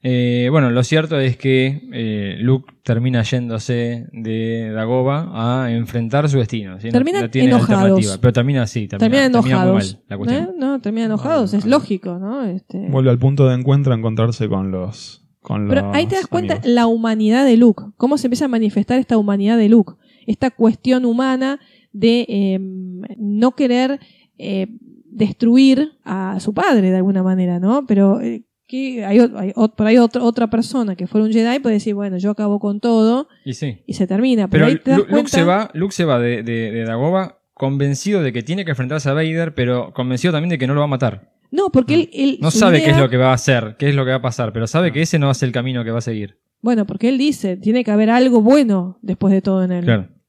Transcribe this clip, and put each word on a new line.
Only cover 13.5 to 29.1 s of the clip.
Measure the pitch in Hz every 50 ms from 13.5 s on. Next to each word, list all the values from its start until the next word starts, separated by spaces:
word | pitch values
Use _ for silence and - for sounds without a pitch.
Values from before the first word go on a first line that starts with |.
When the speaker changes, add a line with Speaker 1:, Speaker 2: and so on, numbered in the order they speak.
| 127
Speaker 3:
encuentro | 123 123 135 135 143 139 135 123
a |
encontrarse | 113 113 113 110 110 113 117 113 - 110
con | 104 104 95 95 95
los, | 95 92 90 98 110 - - - - _ _ _ _ _
con | _ - - 107 104 101
Speaker 2:
Pero | 262 277 294 302 -
ahí | 285 339
Speaker 3:
los | 339
Speaker 2:
te | 392
das | 381 359
cuenta | - - 339 359 196 277
Speaker 3:
amigos. | 320 - 269
Speaker 2:
la | 240 240 233
humanidad | 233 226 233 226 226 220 220 214 214 220 254 277
de | 277 240
Luke, | 226 240 240 196 - - - -
cómo | _ - 254 320 277
se | -
empieza | 254 240 247 302
a | 277
manifestar | 240 226 220 214 - 202 202 - 240 254
esta | 254 _ 247
humanidad | 220 208 202 202 196 196 208 233
de | 233 214 208
Luke, | 226 233 190 - - _ _ _ _ _ _
esta | - 220 - - 254
cuestión | - - 226 220 214 - _ 254 254 254 254
humana | 240 233 240 262 269 262 254 262 269 277 285 _ _ _ _ _ _ _
de, | 202 202 233 233 240 - -
em, | 214 196 196 196 190 190 190 190 190 185 185 185 180 180 196 - 220
no | - 220 202 208 208 226 254 247
querer, | - 285 254 240 247 254 262 277 277 - _ _ _ _ _ _
eh, | _ - 196 196 190 190 220 - - - - - - _ _ - 226
destruir | 214 196 - _ - 226 233 254 269 269 262 254 302 302 _ _ _
a | - 190 190 190 190 196 190
su | - 220 208
padre | - 349 403 285 220 190 185
de | 185
alguna | 185 185 196 202 190 185
manera, | 185 185 185 185 180 175 175
¿no? | 180 196 240 285 277
Pero, | 254 262 202 196 196 196 233
eh, | - 233 233 220 - _ _ _ _
que | _ - 254 269 262 254 233 208
hay | 196